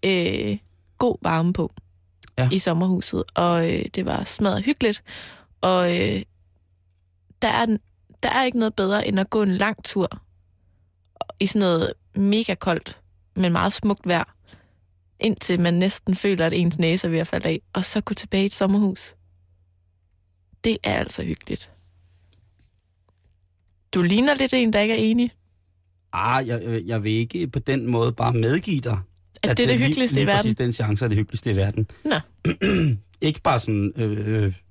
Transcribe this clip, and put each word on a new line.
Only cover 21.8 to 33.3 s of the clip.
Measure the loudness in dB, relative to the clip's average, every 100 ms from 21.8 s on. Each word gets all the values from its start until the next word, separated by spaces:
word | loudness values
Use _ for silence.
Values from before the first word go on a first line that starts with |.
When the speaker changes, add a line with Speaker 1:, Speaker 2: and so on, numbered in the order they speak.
| _ _ _ _ _ _ _ _ _ _ _ _ _ _ _ _ _ _ _ _ _
Speaker 1:
Du | 0
ligner | 2 2 2
lidt | 2 2
en, | 2 2
der | 2
ikke | 2
er | 2
enig. | 2 2 0 -4 _ _ _ _ _ _ _
Speaker 2:
Ah, | -4 0 0 0
jeg, | -4
jeg, | -2 -4 -4
jeg | -4
vil | -2
ikke | -2 -2 -4 -4
på | -4
den | -2 -2 0
måde | 0 0
bare | 0 0
medgive | 2 2 0 0 -4
dig, | -2 -6 -6 _ _ -6
Speaker 1:
At | -2
Speaker 2:
at | 2
Speaker 1:
det |
er | 4
det | 4
Speaker 2:
lige, | 2
Speaker 1:
hyggeligste | 2 0
i | 2
Speaker 2:
lige | 2
Speaker 1:
verden. | 2
Speaker 2:
præcis | 2
den | 0 -2
chance | -2 -2 0
er | 2
det | 0
hyggeligste | 0 -4 -2
i | 0
verden. | 0 0 -4 -4
Speaker 1:
Nå. | -2 -2 -4 _ -4 0 2
Speaker 2:
<clears throat> | 2 2 0 -6 _
Ikke | -2